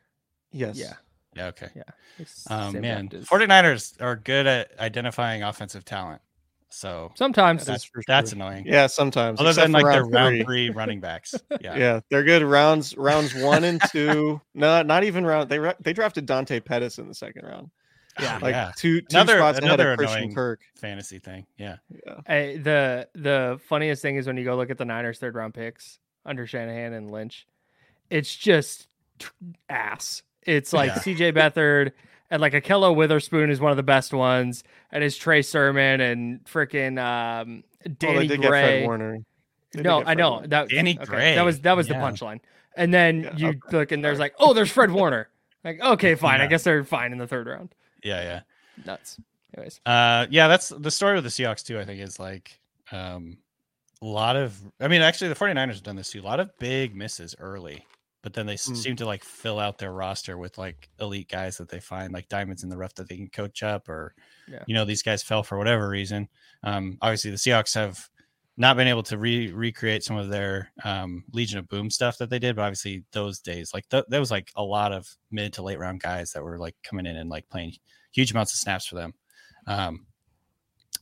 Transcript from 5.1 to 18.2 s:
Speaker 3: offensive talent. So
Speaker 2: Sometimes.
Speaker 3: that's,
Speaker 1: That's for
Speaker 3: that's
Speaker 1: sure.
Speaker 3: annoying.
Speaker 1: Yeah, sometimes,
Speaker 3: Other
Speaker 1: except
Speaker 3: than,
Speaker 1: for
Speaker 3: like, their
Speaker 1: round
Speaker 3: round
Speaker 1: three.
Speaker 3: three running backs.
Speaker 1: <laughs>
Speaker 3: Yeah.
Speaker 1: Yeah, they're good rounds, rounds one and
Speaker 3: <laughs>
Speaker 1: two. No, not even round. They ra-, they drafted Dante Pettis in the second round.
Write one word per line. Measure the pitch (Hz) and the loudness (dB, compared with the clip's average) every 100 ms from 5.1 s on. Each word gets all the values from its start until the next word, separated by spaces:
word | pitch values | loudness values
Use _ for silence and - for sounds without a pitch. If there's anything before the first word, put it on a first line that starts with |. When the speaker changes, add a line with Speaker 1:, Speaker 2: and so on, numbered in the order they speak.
| 113 120 110 | -4 -4 -2
Speaker 3:
offensive | 104 101 104 98 | -6 -8 -12 -16
talent. | 90 98 90 73 _ _ _ _ _ | -12 -10 -10 -14 _ _ _ _ _
So | - 98 85 82 | -16 -12 -10 -12
Speaker 2:
Sometimes. | - 269 220 185 165 | -4 0 6 6 4
Speaker 3:
that's, | - | -2
Speaker 1:
That's | 104 | -8
for | - 120 110 | -8 -14 2
Speaker 3:
that's | 131 117 | 2 2
Speaker 1:
sure. | 104 | -4
Speaker 3:
annoying. | 98 98 98 | -8 -8 4
Speaker 1:
Yeah, | 147 135 | 6 6
sometimes, | - 139 127 117 110 | 4 0 2 0 2
Speaker 3:
Other | 156 | 4
Speaker 1:
except | 160 160 | 6 6
Speaker 3:
than, | 156 | 8
Speaker 1:
for | 143 | 8
Speaker 3:
like, | |
their | 139 | 6
Speaker 1:
round | 120 | 4
Speaker 3:
round | 123 127 120 | 4 4 4
Speaker 1:
three. | 113 123 120 | 0 0 0
Speaker 3:
three | |
running | 110 110 104 | -2 -4 -4
backs. | 90 82 - 247 - | -8 -10 -10 -12 -8
Speaker 1:
<laughs> | 285 | -10
Speaker 3:
Yeah. | 101 87 | -6 0
Speaker 1:
Yeah, | 123 113 - | 2 2 0
they're | 143 | 2
good | 143 170 | 6 6
rounds, | 151 143 151 156 139 - | 6 8 8 6 0 -2
rounds | 139 151 151 | 2 2 2
one | 131 139 151 | 0 4 4
and | 170 170 196 | 4 2 2
Speaker 3:
<laughs> | |
Speaker 1:
two. | 156 147 151 151 151 - | 2 2 2 0 -4 -10
No, | 143 151 165 | 2 4 6
not | 156 165 | 6 4
even | 208 180 | 2 0
round. | 170 156 135 | 2 0 0
They | 143 | -2
ra-, | 160 - | -2 -2
they | 156 | -4
drafted | 180 214 170 139 | -2 -2 -2 -2
Dante | 131 135 120 | -2 -2 -4
Pettis | - 123 120 - | -2 -4 -4 -8
in | 113 | -16
the | |
second | - - - - | -14 -16 -16 -16
round. | - - _ _ _ _ - | -16 -18 _ _ _ _ -8